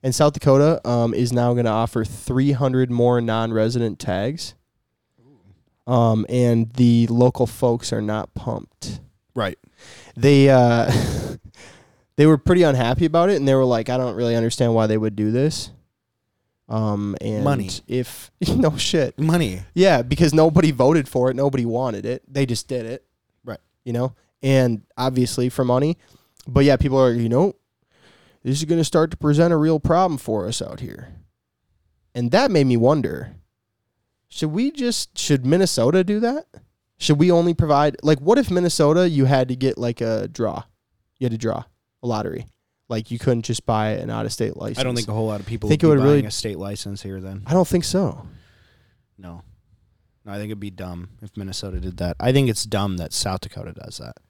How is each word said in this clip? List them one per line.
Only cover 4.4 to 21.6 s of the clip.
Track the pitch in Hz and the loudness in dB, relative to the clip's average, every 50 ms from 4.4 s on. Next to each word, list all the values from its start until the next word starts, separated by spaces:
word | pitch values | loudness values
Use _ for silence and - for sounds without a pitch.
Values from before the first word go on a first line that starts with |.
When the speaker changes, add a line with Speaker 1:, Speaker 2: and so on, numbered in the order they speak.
| - - - _ _ _ _ _ _ _ _ _ _ _ _ _ 117 127 143 _ _ _ _ _ _ _ _ _ _ - | -12 -14 -16 _ _ _ _ _ _ _ _ _ _ _ _ _ _ _ _ _ _ _ _ _ _ _ _ _ _ 0
Speaker 1:
Um, | 127 123 117 113 110 110 107 - | 2 2 4 4 2 2 -2 -2
and | - 123 123 120 117 117 117 110 117 | 0 0 2 2 2 2 0 -2 0
the | - 123 120 117 117 117 113 | 2 4 4 6 4 4 2
local | 117 120 123 123 123 - 127 117 | 2 2 2 2 2 2 -4 -4
folks | - - - 123 117 120 - - | -2 -2 0 0 0 -2 -4 -6
are | - 110 | -6 -6
not | 104 104 107 107 - - _ | -4 -4 -6 -6 -6 -8 _
pumped. | - - 127 117 - - _ _ _ - - 104 - - - _ _ _ _ _ | -10 -8 -8 -8 -8 -10 _ _ _ -14 -14 -14 -14 -16 -20 _ _ _ _ _
Speaker 2:
Right. | 127 110 95 90 _ _ _ _ _ - - - - - - - | -6 -6 -6 -6 _ _ _ _ _ -20 -20 -20 -20 -20 -20 -10
Speaker 1:
They, | - 117 139 143 139 139 139 | 0 4 6 6 8 8 8
uh, | 135 127 123 120 117 117 - - - - - - - - - - - - _ - _ - | 8 8 6 6 4 4 2 2 0 0 0 -2 -4 -4 -6 -8 -10 -14 _ -20 _ -20
<laughs> | - - - - _ _ _ _ _ _ _ | -20 -20 -20 -20 _ _ _ _ _ _ _
they | - 147 156 | 4 6 6
were | 160 143 | 6 4
pretty | _ - 180 180 175 | _ 2 2 4 4
unhappy | 156 139 127 123 117 127 - 175 | 4 4 2 0 0 0 0 0
about | 160 151 170 170 190 | 0 2 2 2 2
it, | 202 156 | 2 0
and | 139 135 | 2 2
they | 135 | 2
were | 135 131 | 4 4
like, | 127 123 113 113 - | 2 2 0 -2 -2
"I | 123 127 | -2 -2
don't | 127 123 95 | -2 -4 -4
really | 98 120 117 117 | -2 -2 0 0
understand | 117 113 113 - - 131 120 113 | 0 0 -2 0 0 0 2 2
why | 113 110 107 | 2 2 2
they | 107 107 | 0 0
would | 107 110 107 | -2 -2 -2
do | 98 107 107 | -2 -2 0
this." | 113 123 135 156 151 - - - - _ _ _ _ _ _ _ _ _ _ _ _ _ _ _ _ _ _ _ | 0 0 0 0 -2 -4 -10 -14 -16 _ _ _ _ _ _ _ _ _ _ _ _ _ _ _ _ _ _ _
Um, | 113 110 110 107 104 101 104 101 101 - | -6 -4 -2 -2 -2 -4 -4 -6 -6 -8
and | - - 107 107 131 | -6 -6 -6 -2 -2
Speaker 2:
Money. | 139 143 127 104 92 - - _ _ | -2 -2 -2 -4 -8 -10 -14 _ _
Speaker 1:
if, | - 127 123 - - - - - _ _ | -6 -6 -6 -6 -12 -20 -20 -20 _ _
<laughs> | - - | -4 -2
no | - 123 135 160 151 147 | 0 0 0 0 0 -2
shit. | - - - 170 143 123 - - | -4 -2 0 0 -2 -2 -4 -4
Speaker 2:
Money. | 147 160 165 175 165 110 92 92 95 - _ | -2 0 0 0 0 -2 -4 -8 -12 -10 _
Speaker 1:
Yeah, | 165 185 196 170 127 120 | 2 4 4 4 4 2
because | 123 139 - - 147 143 | 0 2 2 4 4 6
nobody | 160 156 165 160 160 175 151 | 6 4 6 6 4 4 4
voted | 147 123 127 131 160 165 139 - | 2 4 4 4 4 2 0 -2
for | - 131 123 127 | -2 0 0 0
it. | 127 | 0
Nobody | 123 135 143 135 131 | 0 -2 0 0 0